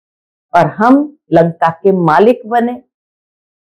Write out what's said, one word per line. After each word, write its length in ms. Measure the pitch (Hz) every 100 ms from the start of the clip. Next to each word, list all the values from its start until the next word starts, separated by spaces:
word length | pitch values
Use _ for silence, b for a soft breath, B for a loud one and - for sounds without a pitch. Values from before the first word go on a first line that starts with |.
| _ _ _ _ _
और 120 | 175 147
हम 520 | 135 233 277 294 - -
लंका 380 | 165 170 165 165
के 220 | - 196
मालिक 500 | 190 165 160 220 247 214
बने, 280 | 240 240 254 _ _ _ _ _ _ _ _